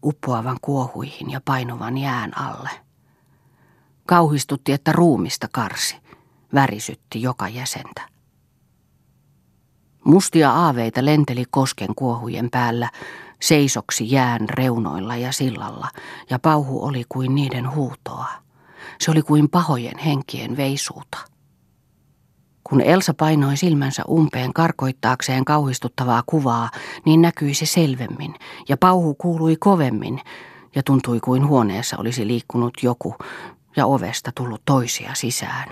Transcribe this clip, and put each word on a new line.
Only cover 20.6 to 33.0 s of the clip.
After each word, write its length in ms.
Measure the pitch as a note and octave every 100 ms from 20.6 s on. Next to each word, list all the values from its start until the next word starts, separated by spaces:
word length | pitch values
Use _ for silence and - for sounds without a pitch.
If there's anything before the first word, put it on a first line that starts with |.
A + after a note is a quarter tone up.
| C3+ C#3 - - - - - _ _ _ _ _ _ _ _ _ _ _ _ _
Kun 160 | - C3+
Elsa 340 | - F#3 F#3
painoi 420 | D3 D#3 D3+ C#3 C#3+
silmänsä 460 | F3+ D3 C3+ - -
umpeen 440 | - D#3 B2+ B2+
karkoittaakseen 920 | - E3 - C3 B2+ A2+ B2+ - C3
kauhistuttavaa 800 | C3 D3+ C#3+ B2+ A#2+ - B2+ A#2 -
kuvaa, 440 | D#3+ C3 A#2 A2+ - - -
niin 180 | - D#3+
näkyi 320 | E3+ - D3
se 120 | C#3 D#3
selvemmin, 680 | - D#3 B2+ A#2+ - D3 - - - -
ja 80 | C3+
pauhu 380 | F#3 F#3 E3
kuului 420 | C#3+ F3 E3 D#3+ D#3+
kovemmin, 640 | G3+ F#3 C3+ G#2+ - C3 - - - - -
ja 80 | -
tuntui 380 | C3+ C3+ B2 A#2
kuin 260 | B2+ B2+ C#3+
huoneessa 500 | C#3 G#2+ G2 B2+ -
olisi 280 | A2 B2 G#2+
liikkunut 480 | A#2+ - B2+ A#2+ -
joku, 320 | B2 A#2+